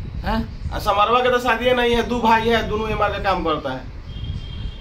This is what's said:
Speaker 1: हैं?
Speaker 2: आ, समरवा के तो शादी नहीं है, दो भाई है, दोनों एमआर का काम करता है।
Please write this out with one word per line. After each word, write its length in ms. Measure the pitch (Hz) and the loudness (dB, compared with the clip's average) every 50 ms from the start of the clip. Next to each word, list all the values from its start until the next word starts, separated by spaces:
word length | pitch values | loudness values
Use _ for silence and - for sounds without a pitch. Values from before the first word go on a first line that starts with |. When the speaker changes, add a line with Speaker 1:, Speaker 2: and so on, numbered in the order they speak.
| - - - - - | -8 -8 -8 -6 -4
Speaker 1:
हैं? 440 | 196 220 220 226 - - - - - | -2 -2 -2 -2 -4 -8 -8 -8 -6
Speaker 2:
आ, 80 | - 202 | -6 -2
समरवा 400 | - - - - 208 220 233 254 | 0 0 4 4 4 4 4 4
के 120 | 247 247 | 4 4
तो 80 | 254 240 | 2 2
शादी 340 | 240 254 226 233 247 247 254 | 2 2 0 2 2 2 4
नहीं 220 | 247 240 240 233 | 4 4 4 2
है, 80 | 233 226 | 2 2
दो 160 | - 240 240 | 0 -2 2
भाई 220 | - 226 226 226 | 4 4 4 4
है, 280 | 226 233 233 220 - 185 | 4 2 2 2 2 0
दोनों 200 | 208 214 220 214 | -2 -2 -2 -2
एमआर 220 | 214 208 214 196 | 0 0 0 0
का 80 | 202 196 | 0 -2
काम 240 | 196 196 185 180 170 | 0 0 0 0 0
करता 300 | 165 151 147 - 135 131 | -2 -2 -2 -2 -6 -6
है। 260 | 127 - - - - - - - - - - - - - - - - - - - - | -6 -10 -12 -14 -14 -14 -12 -10 -10 -8 -8 -8 -8 -8 -10 -10 -8 -8 -8 -10 -10